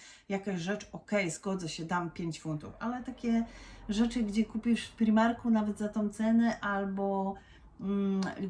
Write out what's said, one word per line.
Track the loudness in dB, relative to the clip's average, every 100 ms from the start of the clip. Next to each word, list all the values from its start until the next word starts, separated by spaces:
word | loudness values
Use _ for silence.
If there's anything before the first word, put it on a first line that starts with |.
| -16 -20 -6
jakaś | -4 -2 -4
rzecz, | -4 -6 -6
okej, | -16 -2 0 0
zgodzę | -4 -4 -4 -4
się, | -8 -4
dam | -2 -4
pięć | -6 -6 -6
funtów. | -6 -6 -8 -10
Ale | -8 -6
takie | -8 -8 0 0 0 -6 -20 -16 -6
rzeczy, | 0 0 0
gdzie | -2 0 0
kupisz | 0 0 0 0
w | 0
Primarku | 4 6 6 4 2
nawet | 4 2 -2
za | -2
tą | 0 -2
cenę | 0 4 6 6 2
albo, | -2 -2 -2 -2 0 0 -2 -6 -12 -20 -20 -10
mm, | -2 0 2 0 -2 -4 -6